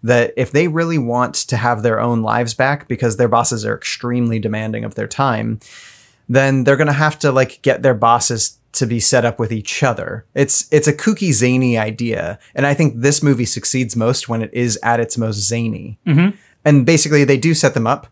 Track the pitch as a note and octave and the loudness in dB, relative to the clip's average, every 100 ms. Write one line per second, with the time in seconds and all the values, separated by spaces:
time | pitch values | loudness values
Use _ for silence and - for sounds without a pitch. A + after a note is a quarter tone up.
0 | A2+ A#2+ A#2 - B2+ C#3+ E3+ D#3+ E3 E3 | 2 2 2 0 -2 0 0 0 -2 -2
1 | A#2+ A#2+ B2 - - A#2+ A#2+ A#2 A#2 G#2+ | -2 -2 -2 -4 -4 -2 0 0 0 0
2 | A#2 A#2 A2 A2+ A#2+ - C3 D3 - A#2+ | 0 0 0 -2 -2 -2 -2 -2 -4 -4
3 | A#2+ G2+ A#2+ A#2 A2+ A#2 G#2+ G#2+ - - | -2 0 2 2 0 -2 -6 -6 -8 -8
4 | A#2+ B2 A#2 A2+ G#2+ A2 A2 A2 A2 G#2 | -4 -2 0 -2 -4 -4 -6 -6 -8 -8
5 | A2 - C#3 A2+ A2+ A2+ - - - - | -8 -2 -2 -2 -4 -8 -10 -20 -20 -20
6 | _ _ _ B2+ C3+ C3+ B2+ C#3 D3+ C#3+ | _ _ _ 2 2 2 2 2 2 2
7 | D#3 D3 D3+ C3 C3 - C#3 B2 C3 A#2 | 0 0 0 2 0 0 0 2 2 2
8 | A2+ A#2 - A2+ - - _ - A#2 A#2 | 4 4 2 -2 -4 -6 _ -4 -2 0
9 | G#2 B2+ A#2 - A2 A2 G2+ - C3+ A2 | 2 2 0 -2 -6 -6 -6 -2 -2 -2
10 | - A2+ - - C#3 - - D3+ D3+ D3 | -6 -10 -8 -2 0 0 2 2 2 0
11 | - G#3+ F#3+ A#2 B2 B2+ B2+ A2+ G#2+ G#2 | 0 0 0 2 2 2 2 0 -2 -4
12 | A#2 A2 E2 F2 _ - C#3+ C#3+ D#3 A#2 | -6 -4 -6 -10 _ -2 0 2 0 2
13 | C3 D3+ D3 B2 A#2 - - C3 B2 A#2+ | 0 2 2 0 -2 -4 -4 -2 -2 0
14 | A2+ B2 - A2+ A2 A#2+ B2 G2+ A#2 A#2+ | 0 -2 -4 -6 -4 -4 -2 -2 0 0
15 | A2+ - A2+ G2+ G2+ A#2 A#2 G#2+ G2 G#2+ | 0 -4 -4 -4 -4 -2 -4 -6 -12 -10
16 | - D3 F#3 G3 _ _ D3+ C#3+ B2 D#3+ | 0 2 2 0 _ _ 4 4 6 2
17 | D#3 D3+ C#3 C3+ D#3 D#3+ C#3+ C3 A2+ C3 | 4 2 4 2 2 2 2 2 -2 -2
18 | - | -6